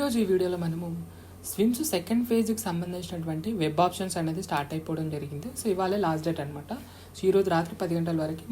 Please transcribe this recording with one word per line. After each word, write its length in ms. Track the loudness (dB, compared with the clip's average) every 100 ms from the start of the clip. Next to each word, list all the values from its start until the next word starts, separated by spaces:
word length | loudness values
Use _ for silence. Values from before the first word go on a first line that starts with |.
రోజు 160 | 2 2
ఈ 20 | 4
వీడియోలో 300 | 4 4 0
మనము 240 | -2 -2 -4 -6 -8 -14 -18 -14 -6
స్విమ్స్ 320 | 2 4 4 0
సెకండ్ 320 | 0 2 2 4
ఫేజ్‌కి 340 | 4 4 0 0
సంబంధించినటువంటి 800 | -2 -2 -6 -6 -6 -4 -4 -2 0
వెబ్ 180 | 2 4
ఆప్షన్స్ 300 | 2 2 -4 0
అనేది 220 | -2 -2 -2
స్టార్ట్ 240 | -2 -2
అయిపోవడం 320 | -4 -4 -4 -2
జరిగింది. 340 | -4 -6 -8 -8 -4
So 60 | 0
ఇవాళే 260 | 2 2 2
లాస్ట్ 200 | 2 2 0
డేట్ 120 | -2
అనమాట. 260 | -4 -6 -8 -10 -10 -16 -18 -2
So 40 | 4
ఈ 40 | 4
రోజు 140 | 6
రాత్రి 200 | 4 2 -2
పది 120 | 0 0
గంటల 180 | 2 0
వరకు 220 | 0 -4 -4